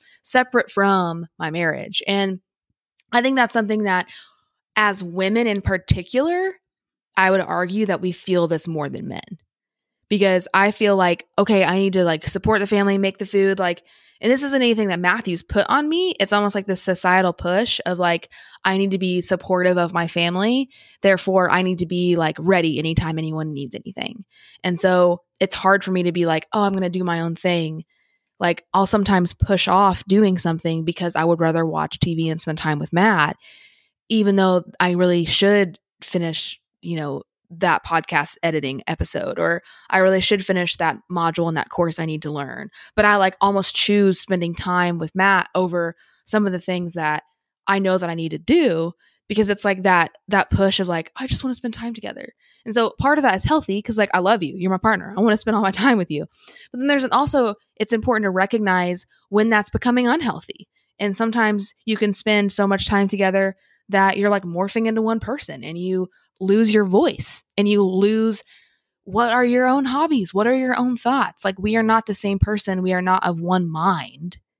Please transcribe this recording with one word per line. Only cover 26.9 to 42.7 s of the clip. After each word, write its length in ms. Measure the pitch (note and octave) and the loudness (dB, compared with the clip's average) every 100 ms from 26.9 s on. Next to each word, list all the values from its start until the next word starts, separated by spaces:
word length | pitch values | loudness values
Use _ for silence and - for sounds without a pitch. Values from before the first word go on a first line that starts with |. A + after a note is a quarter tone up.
do 140 | F3+ | -2
my 160 | F3+ E3+ | -2 -2
own 140 | E3+ E3 | -4 -2
thing." 480 | F3+ F3 D#3+ D#3 - _ _ _ _ - | 0 0 -2 -8 -14 _ _ _ _ -2
Like, 240 | F3 E3+ _ | -2 -2 _
I'll 120 | F#3+ G3 | 0 2
sometimes 480 | G#3+ G3 F#3+ F3 | 2 4 2 2
push 340 | - - F#3+ - | -2 0 0 2
off 360 | F3+ G3 F3+ - | 4 2 0 2
doing 300 | G3 G3+ F#3 | 4 4 2
something 460 | E3+ E3 E3+ D#3+ | -2 -2 -2 -4
because 320 | D#3+ - F3 D#3+ | -4 -4 -4 0
I 80 | |
would 160 | E3 E3+ | 2 2
rather 260 | E3 D#3+ E3 | 2 0 -2
watch 340 | D#3 D#3 - | -2 -6 -4
T 140 | F3 | -2
V 140 | D#3+ D#3+ | -2 -2
and 100 | D#3+ | -4
spend 180 | - D#3 | -6 -6
time 200 | D#3 D3 | -4 -4
with 120 | D#3+ | -2
Matt, 440 | E3+ G#3+ F3+ D3+ - - - - _ _ _ - | 2 2 2 0 -2 -16 -20 -20 _ _ _ -2
even 280 | A3 G3+ G3 | 0 2 4
though 280 | F#3+ F3+ F3 - | 4 2 -2 -2
I 120 | F3+ | 0
really 320 | F3 F3+ F3 E3 | 2 2 2 0
should 520 | - G3 G#3 F#3 - _ - | 2 4 4 2 -4 _ -20
finish, 580 | - F3+ E3+ D#3+ - - _ _ | -6 -4 -4 -6 -8 -10 _ _
you 140 | E3+ E3 | -8 -6
know, 260 | D3 C#3 - _ _ | -6 -8 -12 _ _
that 340 | E3 F3+ D#3 | -2 0 0
podcast 520 | - E3 - D#3 D3+ - | 0 -2 0 -2 -2 -4
editing 400 | E3 D#3 C#3 C3+ - | -2 -2 -4 -8 -8
episode, 520 | C3+ E3 - - E3 | -4 -4 -4 -6 -2
or 240 | E3 E3+ - - - | -2 -2 -8 -18 -2
I 80 | F#3 | 2
really 220 | F#3+ F#3+ | 4 4
should 240 | - G3+ | 2 0
finish 320 | F#3+ F#3 F3 - | 0 -2 -2 -2
that 200 | E3 C3 - | -2 -4 -6
module 380 | F3+ E3 E3 E3+ | -2 -2 0 -2
and 80 | D#3 | -2
that 140 | - | -4
course 280 | - E3+ D#3+ | -2 -2 -2
I 60 | D#3+ | -6
need 160 | D#3 | -6
to 80 | D3+ | -8
learn. 360 | D3 C3+ B2+ - | -8 -10 -12 -16